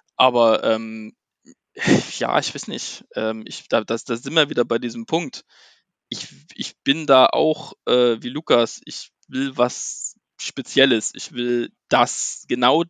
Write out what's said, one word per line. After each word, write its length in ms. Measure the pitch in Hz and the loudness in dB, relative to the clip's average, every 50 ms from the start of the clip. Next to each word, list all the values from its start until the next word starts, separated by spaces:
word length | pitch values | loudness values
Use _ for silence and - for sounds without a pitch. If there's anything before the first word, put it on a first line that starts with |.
| _ _ _ | _ _ _
Aber, 480 | - 127 131 123 120 117 113 110 - - | 2 2 4 4 4 4 4 4 2 2
ähm, 500 | 117 113 113 113 110 110 110 107 - - _ _ _ _ _ _ 80 - _ _ _ _ - - - - - - - - - | 0 0 0 -2 -8 -10 -12 -12 -14 -16 _ _ _ _ _ _ -20 -20 _ _ _ _ -4 0 2 2 2 2 -4 -6 -4
ja, 200 | 117 123 131 147 | -2 0 0 0
ich 160 | 143 - - | 0 -2 -6
weiß 140 | 143 - 214 | -8 -10 -8
nicht. 360 | 160 - - - - - - _ - | -10 -8 -10 -12 -14 -16 -18 _ -6
Ähm, 300 | 113 110 110 110 110 - | -4 -4 -2 -4 -6 -10
ich, 220 | - - - - - | -12 -14 -16 -4 -2
da, 160 | 120 113 104 | -2 0 0
das, 200 | - 117 113 - | -2 -4 -4 -2
da 120 | - 117 | -6 -6
sind 180 | 117 139 143 160 | -6 -6 -2 0
wir 160 | 165 147 139 | 0 0 2
wieder 160 | - 123 120 | 0 -2 0
bei 120 | - 117 117 | 0 0 -2
diesem 280 | 123 117 110 117 117 | -2 -4 -6 -8 -6
Punkt. 380 | - 165 170 165 131 - - - _ _ _ - _ _ _ _ _ _ _ _ _ | -4 -4 -4 -4 -6 -10 -14 -18 _ _ _ -20 _ _ _ _ _ _ _ _ _
Ich, 180 | - - - - 143 - _ - - | -12 -12 -12 -16 -18 -20 _ -20 -12
ich 200 | - - - - _ | -12 -12 -12 -12 _
bin 240 | _ 131 147 165 156 | _ -2 -2 -2 4
da 200 | 139 135 131 127 | 6 6 8 8
auch, 460 | - - 123 147 160 156 - - - - - _ | 6 4 2 2 2 0 -2 -6 -14 -18 -8 _
äh, 300 | 120 123 123 123 120 113 113 | 2 2 4 4 4 2 0
wie 80 | 127 123 | -4 -8
Lukas, 540 | 131 151 - - 135 120 117 - - - - | -8 -8 0 2 4 4 4 0 -4 -12 -16
ich 280 | 123 - - - - _ _ _ _ | -14 -14 -14 -14 -16 _ _ _ _
will 280 | 131 131 139 135 131 | -6 -4 -4 -2 2
was 600 | 127 123 123 - - - - - - - - - _ _ _ _ - | 2 2 2 0 -4 -10 -10 -10 -10 -12 -12 -12 _ _ _ _ -12
Spezielles. 760 | - - - 139 123 - - 135 135 135 123 110 - - - | -12 -10 -10 -10 -12 -2 2 4 4 4 4 2 0 -4 -8
Ich 180 | - - - | -12 -14 -12
will 380 | 151 123 120 123 120 120 117 - - _ _ _ | -8 -6 -4 -2 -2 -2 -4 -6 -10 _ _ _
das, 560 | 135 127 123 - - - - - - - - - | 2 2 2 2 0 -4 -8 -8 -8 -12 -6 -6
genau 360 | 123 123 123 127 147 165 170 | -2 2 4 4 4 4 0